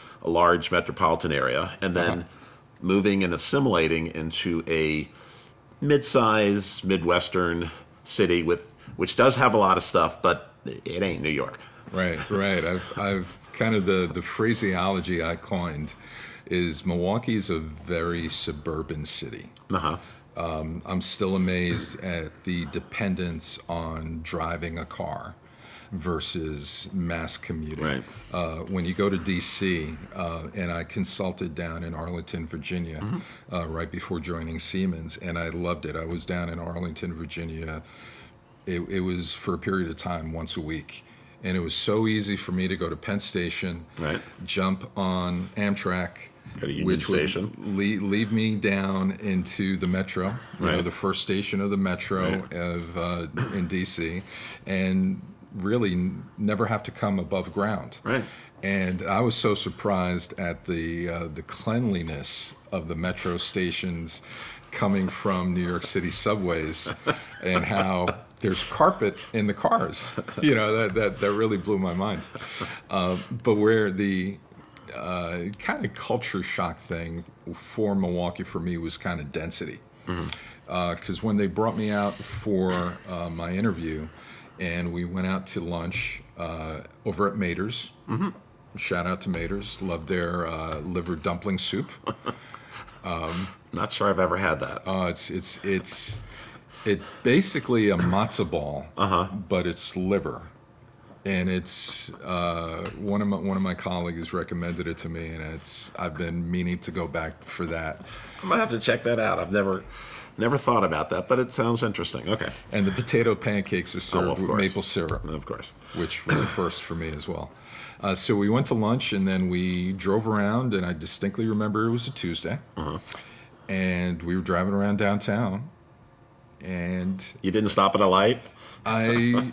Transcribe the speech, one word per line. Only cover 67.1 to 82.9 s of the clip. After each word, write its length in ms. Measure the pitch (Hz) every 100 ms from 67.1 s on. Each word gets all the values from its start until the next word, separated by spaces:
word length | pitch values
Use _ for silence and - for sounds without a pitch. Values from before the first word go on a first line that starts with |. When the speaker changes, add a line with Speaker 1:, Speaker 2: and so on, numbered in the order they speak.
| -
Speaker 1:
<laughs> 260 | - -
Speaker 2:
and 200 | 92 90 -
how 420 | 98 95 90 90 - - -
there's 220 | 107 92 -
carpet 500 | - 160 190 101 - -
in 160 | 113 104
the 60 |
cars. 580 | 98 - 233 85 - - - - -
You 120 | 151 113
know, 200 | 107 110
that, 180 | 107 107
that, 240 | 104 92
that 120 | 104
really 260 | 104 113 101
blew 200 | 101 98
my 140 | 92
mind. 280 | 90 104 85 - - - - 90 - -
Uh, 280 | 95 90 92 - 120
but 120 | 120 104
where 340 | 107 113 104
the, 460 | 95 101 95 95 98 - - - - - 58
uh, 500 | 85 90 85 87 90 104
kind 260 | - 294 165
of 80 |
culture 500 | - - 120 - 95
shock 340 | 90 - 85 85
thing 440 | - 85 82 85 - - -
for 420 | 82 - - 104 98
Milwaukee 480 | 90 87 87 87
for 160 | 92 90
me 180 | 87 85
was 200 | 82 -
kind 220 | 92 85
of 120 | 73
density. 480 | 82 82 - 78 - - - -
Speaker 1:
Mm-hmm. 200 | 87 85 - - - -
Speaker 2:
Uh, 280 | 90 87 85
'cause 260 | - 87
when 140 | 110 104
they 100 | 98
brought 300 | 87 110 104
me 120 | 107
out 260 | 104 101 -
for, 840 | - - 110 95 92 90 87